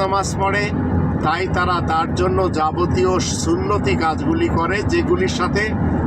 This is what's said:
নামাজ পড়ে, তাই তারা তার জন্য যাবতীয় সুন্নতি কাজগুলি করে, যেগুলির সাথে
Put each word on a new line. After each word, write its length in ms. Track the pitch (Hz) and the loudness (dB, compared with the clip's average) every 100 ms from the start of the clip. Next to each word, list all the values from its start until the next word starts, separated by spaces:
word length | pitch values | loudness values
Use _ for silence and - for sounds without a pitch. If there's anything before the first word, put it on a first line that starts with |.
নামাজ 360 | 190 196 185 185 | 0 0 0 0
পড়ে, 300 | 196 202 208 202 - - - - | 0 0 0 -2 0 0 0 0
তাই 220 | 151 170 185 | 0 -2 0
তারা 340 | 180 180 175 165 | 0 0 0 0
তার 280 | 165 165 | 0 0
জন্য 380 | - 180 185 185 | 0 0 2 0
যাবতীয় 680 | 156 156 160 175 185 180 180 | 0 0 0 0 2 2 2
সুন্নতি 800 | - - - 170 175 208 - 185 | 0 -2 0 0 0 0 0 0
কাজগুলি 520 | 160 156 147 160 - | 0 0 0 0 0
করে, 340 | - 170 202 | 0 0 -2
যেগুলির 460 | - 170 156 175 185 | 0 0 2 0 0
সাথে 400 | - 180 196 220 - - - | 0 -2 0 0 0 0 0